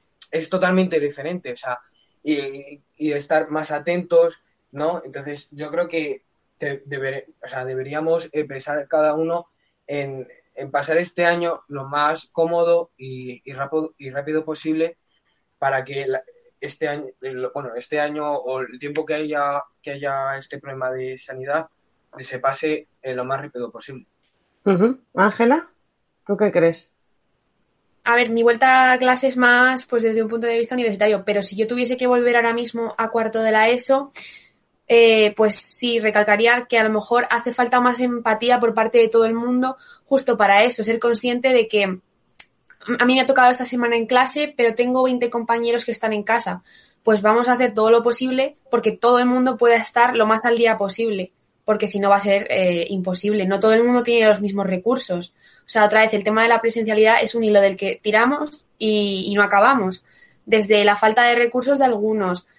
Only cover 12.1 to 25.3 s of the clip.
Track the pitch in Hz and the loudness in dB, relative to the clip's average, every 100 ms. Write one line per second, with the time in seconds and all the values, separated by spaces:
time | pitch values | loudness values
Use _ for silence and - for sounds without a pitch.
12.1 | 160 - - 165 170 170 170 165 - 131 | -2 -6 -2 -2 0 2 0 -2 -12 -14
13.1 | 127 127 123 135 131 139 156 160 - 135 | -12 -14 -16 -14 -12 -6 -6 -6 -10 -12
14.1 | 135 143 156 156 151 156 156 165 - _ | -10 -6 -4 -6 -8 -4 -2 -4 -6 _
15.1 | _ _ _ _ - 135 131 135 139 131 | _ _ _ _ -6 -4 -4 -4 -8 -6
16.1 | 131 - - _ _ 143 - 151 147 131 | -6 -8 -20 _ _ -14 -8 -6 -6 -12
17.1 | - 131 127 127 143 127 117 - 151 147 | -14 -12 -8 -8 -8 -10 -12 -8 -4 -4
18.1 | 151 147 143 123 131 131 127 143 147 156 | -4 -6 -6 -6 -8 -8 -12 -10 -6 -6
19.1 | 151 156 147 143 143 - _ 147 139 139 | -6 -4 -4 -2 -4 -8 _ -14 -8 -6
20.1 | 135 135 135 - 143 139 135 127 131 127 | -4 -6 -8 -12 -16 -14 -8 -6 -6 -8
21.1 | 127 - 131 131 156 160 _ _ _ _ | -12 -14 -12 -6 -4 -6 _ _ _ _
22.1 | - 127 127 135 139 156 151 - _ 135 | -20 -14 -6 -4 -2 -4 -4 -8 _ -8
23.1 | 123 127 135 143 123 117 113 - 131 - | -6 -6 -8 -8 -10 -12 -12 -18 -20 -20
24.1 | _ _ _ _ _ 202 180 226 262 _ | _ _ _ _ _ 0 2 2 -2 _
25.1 | - 202 | 0 0